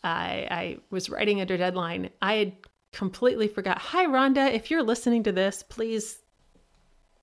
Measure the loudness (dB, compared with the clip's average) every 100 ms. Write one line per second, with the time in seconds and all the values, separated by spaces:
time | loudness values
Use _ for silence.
0 | -4 -2 -4 -4 -4 -6 -6 -10 -8 -8
1 | -6 -2 0 0 0 0 0 0 -4 -4
2 | -6 -4 0 2 0 -4 -20 _ _ -6
3 | -6 2 2 2 0 -2 -2 -2 0 2
4 | 4 4 4 4 4 2 0 0 2 2
5 | 2 2 2 2 0 -2 -10 -6 -2 -2
6 | -4 -12 _ _ _ _ _ _ _ _
7 | _ _